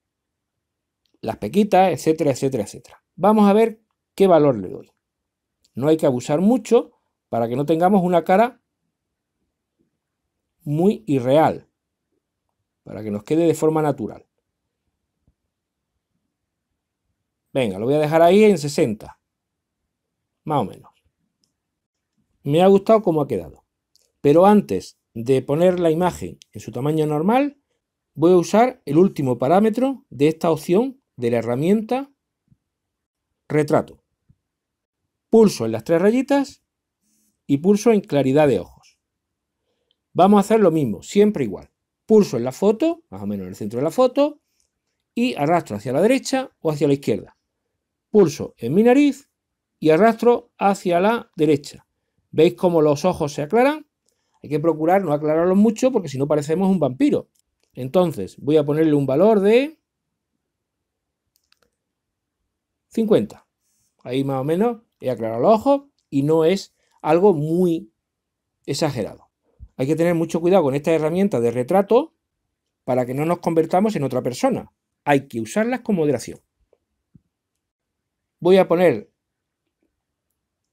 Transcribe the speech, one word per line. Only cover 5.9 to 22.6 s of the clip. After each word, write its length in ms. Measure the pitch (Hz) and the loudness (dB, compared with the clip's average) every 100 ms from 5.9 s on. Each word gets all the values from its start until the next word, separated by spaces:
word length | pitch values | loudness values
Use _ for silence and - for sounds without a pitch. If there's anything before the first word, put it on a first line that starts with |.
| 160 | 2
que 100 | 156 | 0
abusar 340 | 123 - 151 | -2 -2 0
mucho 520 | 196 247 - 233 - _ _ _ - | 2 0 2 0 0 _ _ _ -8
para 180 | 117 117 | -4 -4
que 80 | 123 | -4
no 80 | |
tengamos 380 | 143 160 180 202 | -2 0 2 2
una 220 | 175 175 | 2 0
cara 360 | 165 190 240 - _ _ _ _ _ _ _ _ _ _ _ _ _ _ _ _ _ _ _ _ | 2 0 0 -4 _ _ _ _ _ _ _ _ _ _ _ _ _ _ _ _ _ _ _ _
muy 400 | 147 151 196 202 - | -6 0 0 -2 -4
irreal, 640 | 135 120 147 139 85 _ _ _ _ _ _ _ _ _ _ _ _ | -2 2 2 2 -2 _ _ _ _ _ _ _ _ _ _ _ _
para 200 | - 104 | -18 -12
que 80 | 107 | -8
nos 120 | 101 | -8
quede 240 | - 160 170 | -2 0 0
de 80 | |
forma 280 | 151 156 156 | 0 0 0
natural. 440 | 151 139 104 - _ _ _ _ _ _ _ _ _ _ _ _ _ _ _ _ _ _ _ _ _ _ _ _ _ _ _ _ _ _ _ _ _ | -2 -4 -8 -12 _ _ _ _ _ _ _ _ _ _ _ _ _ _ _ _ _ _ _ _ _ _ _ _ _ _ _ _ _ _ _ _ _
Venga, 260 | 139 117 95 | -4 -4 -4
lo 60 | |
voy 100 | 117 | -2
a 60 | 151 | -2
dejar 220 | 151 160 | 0 2
ahí 220 | 170 196 | 4 6
en 140 | 214 175 | 4 2
sesenta, 600 | 143 175 131 107 - - _ _ _ _ _ _ _ _ _ _ _ _ | -2 -2 -2 -4 -12 -20 _ _ _ _ _ _ _ _ _ _ _ _
más 180 | 156 151 | -4 -4
o 40 | |
menos. 260 | 98 - - _ _ _ _ _ _ _ _ _ _ _ _ _ _ _ | -4 -10 -20 _ _ _ _ _ _ _ _ _ _ _ _ _ _ _
Me 200 | 143 156 | -2 4